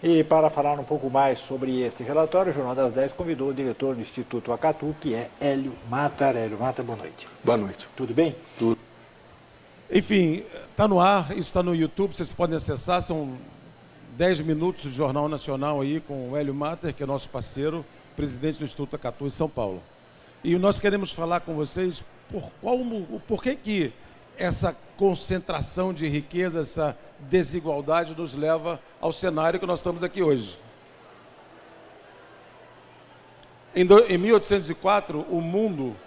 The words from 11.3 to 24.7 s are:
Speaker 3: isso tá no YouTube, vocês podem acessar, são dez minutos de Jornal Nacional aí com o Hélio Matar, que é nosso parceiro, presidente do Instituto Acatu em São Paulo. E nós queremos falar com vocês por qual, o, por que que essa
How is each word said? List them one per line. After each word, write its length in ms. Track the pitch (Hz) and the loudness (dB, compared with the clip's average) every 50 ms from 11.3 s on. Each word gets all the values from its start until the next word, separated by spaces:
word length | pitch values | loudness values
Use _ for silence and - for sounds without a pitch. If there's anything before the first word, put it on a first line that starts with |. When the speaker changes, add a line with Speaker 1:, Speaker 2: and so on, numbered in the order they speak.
| 190 208 | -4 -6
Speaker 3:
isso 140 | 170 - - | -6 -2 0
tá 100 | 190 180 | 0 0
no 100 | 175 175 | 2 2
YouTube, 440 | 165 160 151 - - 196 196 160 | 0 0 0 0 -2 -2 -2 -2
vocês 160 | - 170 143 - | -4 -8 -8 -2
podem 240 | - 175 170 165 | -2 0 0 0
acessar, 440 | 156 - - 151 123 - 175 180 180 | -2 -2 -4 -4 -4 0 0 0 0
são 360 | 170 - 175 160 147 135 127 127 131 - - - - - - - - - - - - - 120 | 0 -2 -4 -4 -4 -6 -8 -12 -14 -18 -20 -20 -20 -20 -20 -20 -20 -20 -20 -20 -20 -20 -2
dez 240 | 117 170 185 185 156 | 0 2 2 2 2
minutos 500 | 156 160 156 151 160 180 180 - - 143 | 0 0 0 0 0 -2 -2 -4 -8 -8
de 60 | 127 | -4
Jornal 320 | 123 151 135 131 147 147 151 | 0 0 0 2 0 0 0
Nacional 540 | 156 139 - - 139 135 139 147 151 139 135 | -2 -4 -4 -4 -4 -2 -2 -2 0 0 0
aí 180 | 139 151 160 | -2 -2 -4
com 300 | 160 - 143 135 127 123 | -4 -6 -10 -8 -8 -6
o 60 | 131 | -4
Hélio 180 | 147 147 139 135 | -2 -2 -2 -2
Matar, 380 | 139 147 151 165 165 - 165 139 | -2 -4 -4 -6 -4 -6 -6 -6
que 100 | - 143 | -6 -4
é 40 | |
nosso 220 | 135 139 135 - - | -4 -4 -6 -6 -8
parceiro, 560 | - 127 113 - - 135 139 151 156 170 147 - - - - - - | -8 -8 -8 -8 -6 -4 -4 -2 -4 -4 -10 -12 -18 -20 -20 -18 -8
presidente 420 | - 151 143 127 123 135 156 151 - | -6 -6 -6 -6 -4 -4 -4 -4 -4
do 60 | 151 | -8
Instituto 320 | 135 - - 143 135 - | -10 -6 -8 -8 -8 -8
Acatu 300 | 147 - 127 - - 139 | -6 -6 -8 -6 -4 -8
em 40 | 143 | -6
São 180 | - - 160 156 | -2 -2 -4 -4
Paulo. 320 | - - 113 101 92 92 87 - - - - - - - - - - - - | -2 -4 -4 -4 -4 -8 -12 -16 -20 -20 -20 -20 -20 -20 -20 -20 -20 -8 -2
E 140 | - 170 | 0 0
nós 240 | 180 185 202 196 - | 4 4 2 2 4
queremos 320 | - 202 196 202 196 180 - | 2 0 0 0 -2 -4 -4
falar 280 | - 165 165 175 170 | -6 -2 0 -2 -2
com 140 | - - 165 | -2 -4 -4
vocês 480 | 151 151 143 - 175 185 180 170 - - - - - - - | -4 -4 -4 -4 -2 -2 -2 -4 -6 -12 -16 -20 -20 -18 -10
por 220 | - 202 143 - - - | -10 -10 -10 -10 -16 -8
qual, 160 | - 208 247 | -2 -2 0
o, 460 | 254 254 240 226 214 180 160 220 214 - - | 0 0 -4 -4 -6 -6 -8 -10 -12 -4 -4
por 140 | 220 190 - | -4 -2 0
que 120 | 254 269 | -2 -4
que 380 | - - 208 208 196 160 123 110 - - - - - - - - | -2 -4 -2 0 0 0 -2 -2 -10 -20 -20 -20 -20 -20 -20 -8
essa 380 | - - 175 - - - 180 | -4 -2 -2 0 0 0 -2